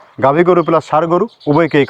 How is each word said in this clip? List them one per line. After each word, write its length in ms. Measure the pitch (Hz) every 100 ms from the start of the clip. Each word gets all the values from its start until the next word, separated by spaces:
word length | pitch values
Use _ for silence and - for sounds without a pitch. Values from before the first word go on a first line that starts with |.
| _ -
গাভী 200 | 131 147 175
গরু 140 | 175 165
প্লাস 160 | 160 -
ষাঁড় 180 | 151 165
গরু 140 | 175 226 _ -
উভয়কেই 360 | 147 165 147